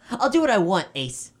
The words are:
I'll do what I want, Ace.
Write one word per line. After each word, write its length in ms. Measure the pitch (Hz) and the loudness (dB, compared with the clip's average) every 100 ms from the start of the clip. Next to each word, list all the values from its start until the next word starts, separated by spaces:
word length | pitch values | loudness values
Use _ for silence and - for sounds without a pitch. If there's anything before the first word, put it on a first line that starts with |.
| - | -12
I'll 180 | 240 262 | -2 0
do 120 | 330 | 2
what 80 | 311 | 2
I 80 | 220 | 2
want, 300 | 170 185 151 | 2 0 -2
Ace. 360 | 139 127 - - _ | -8 -8 -10 -16 _